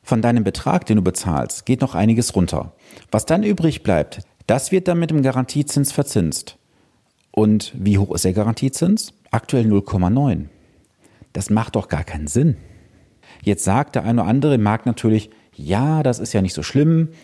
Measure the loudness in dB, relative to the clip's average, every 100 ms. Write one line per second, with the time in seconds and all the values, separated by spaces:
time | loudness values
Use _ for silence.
0 | -4 0 2 2 0 -2 -2 -2 2 2
1 | 2 -2 -2 -2 -4 -8 -2 -2 0 0
2 | 2 2 0 0 0 -2 -8 _ _ -20
3 | -4 -4 0 0 0 0 0 -2 0 0
4 | 0 -8 -18 _ -2 -2 0 -2 0 -2
5 | 0 0 0 0 -2 -2 -2 0 0 -2
6 | -2 0 0 -2 -10 -20 _ _ _ _
7 | _ _ _ 0 2 2 -2 -4 0 2
8 | 2 0 0 0 -2 -2 -4 -2 0 0
9 | -2 _ _ -6 -2 0 2 2 0 0
10 | 2 2 0 -2 -6 _ _ _ _ _
11 | _ _ -12 -10 -2 0 0 -4 -4 -6
12 | -6 -8 -4 0 2 0 -8 -20 _ _
13 | _ _ _ -6 -2 0 0 0 0 -4
14 | 0 0 2 2 2 2 2 0 -2 -2
15 | 2 0 -2 _ _ -16 -4 0 2 2
16 | 0 -2 -2 0 -2 -4 -2 2 4 2
17 | 0 -6